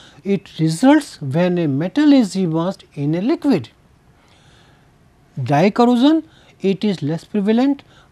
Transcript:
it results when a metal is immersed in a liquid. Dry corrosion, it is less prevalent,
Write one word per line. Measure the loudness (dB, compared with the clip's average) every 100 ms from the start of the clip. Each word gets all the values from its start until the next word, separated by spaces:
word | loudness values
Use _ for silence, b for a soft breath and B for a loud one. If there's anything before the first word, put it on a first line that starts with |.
| B B
it | -6 -6 -6 -4
results | -4 2 4 4 0 -8
when | -4 -2 0 0
a | -2
metal | -2 -2 2 4
is | 4 2 -2
immersed | -2 -2 -4 -8 -12
in | -6 -4
a | -2
liquid. | -2 -2 0 -2 -4 _ _ _ _ b b b b b b b b _ _ _ _ -10
Dry | -2 2 2
corrosion, | 2 2 2 2 2 -2 b b _
it | -4 -2
is | -4 -4
less | -6 -6
prevalent, | -6 -4 0 0 0 -2 b b b